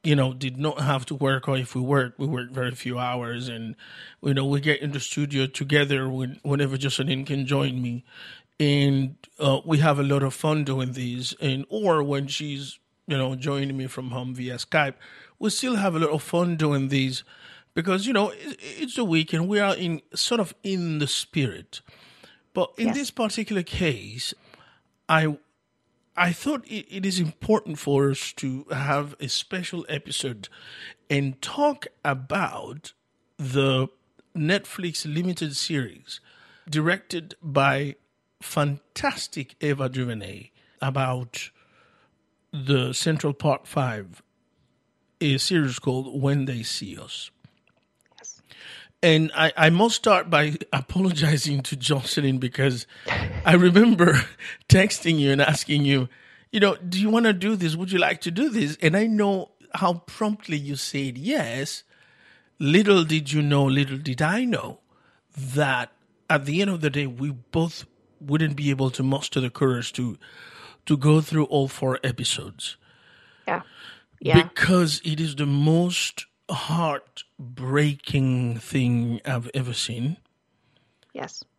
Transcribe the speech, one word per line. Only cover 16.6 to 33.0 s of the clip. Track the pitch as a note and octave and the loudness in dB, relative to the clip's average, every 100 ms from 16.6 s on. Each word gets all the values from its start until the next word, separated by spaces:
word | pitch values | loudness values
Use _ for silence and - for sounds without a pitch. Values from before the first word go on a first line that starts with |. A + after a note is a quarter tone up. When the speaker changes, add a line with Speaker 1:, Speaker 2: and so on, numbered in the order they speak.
| D#3 C#3 C3+ | 0 0 0
Speaker 1:
these | C#3 C3 C3 - - - - _ | 0 0 -4 -12 -20 -20 -20 _
because, | - E3+ F#3 G#3+ | -4 0 0 0
you | |
know, | A3 G#3 | 0 0
it, | - - - | -4 -14 -14
it's | A#2+ - C#4 C4 | -14 -10 -8 -4
the | A3 | 2
weekend. | D#3+ D#3+ D#3+ F3 | 2 2 -2 0
We | G#3 | 2
are | G3+ F#3 | 2 0
in, | F3+ D#3 _ | -2 -6 _
sort | - - A#3 | -6 -2 0
of | F3+ - | -2 -6
in | G3 F#3+ E3+ D#3 | -4 -2 -2 -2
the | C#3+ | -2
spirit. | - - E3 C3 F2 - - _ - - - - _ _ | -4 -4 -2 -2 -4 -16 -20 _ -20 -20 -20 -20 _ _
But | - F3 - | -2 -2 0
in | A3+ | -2
Speaker 2:
Yes. | A3+ | 0
Speaker 1:
this | C#4 | -6
particular | - A3 - G#3+ G3+ | -4 -4 -2 -4 -4
case, | E3+ - F3 A#2 F#2+ A#2 - - _ - - _ _ _ - | -4 -2 -2 -2 -10 -10 -10 -12 _ -20 -20 _ _ _ 0
I, | D#3+ D#3 D3 _ _ _ _ _ _ _ - | 2 2 -2 _ _ _ _ _ _ _ 0
I | F3 | 0
thought | E3 C#4 C#4+ - | 0 -4 -4 -6
it, | G#3+ - F#3+ | -12 -10 -4
it | F#3+ | -2
is | F#3 | 0
important | D#3+ - - G#3+ - D3+ | -2 -4 0 0 0 -8
for | - C#3 C#3 | 0 2 2
us | C3+ - | 0 -6
to | - C#3 C3 D3 | -8 -6 -6 -8
have | C3+ C#3 C#3+ C#3+ - | -4 -2 -2 -2 -10
a | C#3 | -6
special | - - F#3 F3 F3 D#3 | -6 -6 -8 -8 -10 -8
episode | D3 - C#3+ C#3 A2 F#2+ - - - - - _ | -10 -8 -6 -6 -8 -16 -20 -20 -18 -20 -20 _
and | C#3+ C#3 C3 | -2 -2 -6
talk | - - D4 C#4+ - _ - | -10 0 0 0 -12 _ -4
about | C3+ C3 G3 F3+ G#2 F#2 C#3+ - _ | -4 -4 -4 -4 -6 -12 -16 -18 _